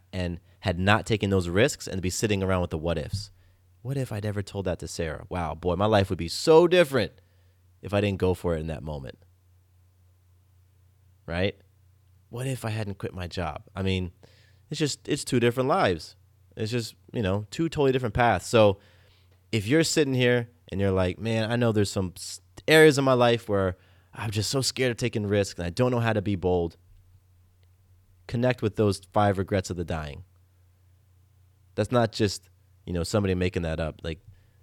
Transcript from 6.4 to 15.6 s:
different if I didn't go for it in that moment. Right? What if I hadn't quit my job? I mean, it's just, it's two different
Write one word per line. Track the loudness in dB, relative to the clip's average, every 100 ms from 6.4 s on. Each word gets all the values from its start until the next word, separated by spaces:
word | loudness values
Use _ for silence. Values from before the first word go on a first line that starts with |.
| 6 8 8
different | 6 4 2 -2 -6 _ _ _ _ _ _
if | -4
I | 0
didn't | 0 0
go | 0
for | 0 -2 -4
it |
in | -4
that | -8
moment. | -10 -10 -12 -16 _ _ _ _ _ _ _ _ _ _ _ _ _ _ _ _ _ _ _ _ -8
Right? | -4 -2 -4 _ _ _ _ _ _ _
What | -10 -6
if | -6
I | -6
hadn't | -6 -6 -8
quit | -10
my | -10 -10
job? | -6 -6 -8 -12 -6
I |
mean, | -2 -2 -4 -10 -20 _ _ _ -12
it's | -6
just, | -4 -4 -6
it's | -6
two | -2 0
different | 2 2